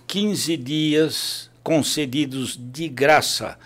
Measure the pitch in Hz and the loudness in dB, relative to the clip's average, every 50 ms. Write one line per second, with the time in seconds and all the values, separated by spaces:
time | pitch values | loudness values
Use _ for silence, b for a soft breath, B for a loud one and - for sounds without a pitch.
0 | _ - - 196 208 208 190 - - 156 170 143 123 131 156 156 156 151 151 156 | _ -6 -2 0 0 0 0 -2 -2 -2 -4 -4 -4 -4 -2 0 2 2 4 4
1 | 160 143 - - - - - - - - _ _ - 143 160 151 - - - 156 | 4 2 0 -4 -6 -6 -8 -8 -12 -16 _ _ -2 0 2 2 2 0 0 -2
2 | 147 127 120 151 147 131 131 135 127 - - 127 120 123 127 151 165 156 127 123 | -2 -2 0 -2 -2 -2 -2 -6 -6 -6 -8 -10 -12 -12 -10 -8 -8 -6 -2 2
3 | 135 147 151 139 - - - - 113 - - - B | 6 6 6 6 4 2 -2 -4 -6 -8 -10 -12 B